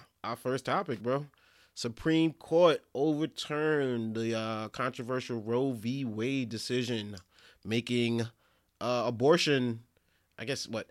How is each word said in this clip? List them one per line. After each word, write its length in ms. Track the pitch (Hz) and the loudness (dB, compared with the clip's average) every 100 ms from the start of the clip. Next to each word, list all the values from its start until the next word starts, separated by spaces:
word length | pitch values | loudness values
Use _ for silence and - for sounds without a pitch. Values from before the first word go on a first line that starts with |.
| - _ | -10 _
our 120 | 107 123 | -8 -4
first 300 | 127 131 - | -2 -2 0
topic, 380 | 156 190 107 | -2 -2 -4
bro. 240 | 117 139 147 _ _ _ _ - | -2 -2 -4 _ _ _ _ -8
Supreme 580 | 120 113 160 160 160 | -8 -2 2 4 4
Court 480 | - - 165 175 143 _ 127 | 0 0 6 6 6 _ -2
overturned 1200 | 156 147 156 - - 151 156 147 135 117 110 110 | 0 0 -2 -6 -6 -2 2 2 2 0 -2 -2
the, 200 | 113 110 | -2 -2
uh, 320 | 110 110 110 | -2 -4 -6
controversial 720 | - 127 131 120 127 123 117 | -4 -4 -4 -4 -4 -4 -6
Roe 300 | 107 123 139 | 0 0 0
v. 320 | 117 113 135 127 | -2 -4 -4 -4
Wade 440 | 107 123 135 117 | -2 -2 -2 -2
decision, 680 | 110 - 123 120 113 104 98 - _ - _ | -6 -2 -2 0 -2 -4 -10 -16 _ -20 _
making, 580 | 98 117 117 120 117 117 117 - _ _ _ - | -2 -2 0 0 2 0 -2 -8 _ _ _ -6
uh, 220 | 120 123 113 | -2 0 0
abortion, 760 | 113 135 175 151 135 123 117 - _ _ _ _ - | 4 4 6 4 2 0 -4 -10 _ _ _ _ -12
I 60 | 113 | -8
guess, 220 | 131 - | -6 -6
what, 200 | 110 - | -8 -2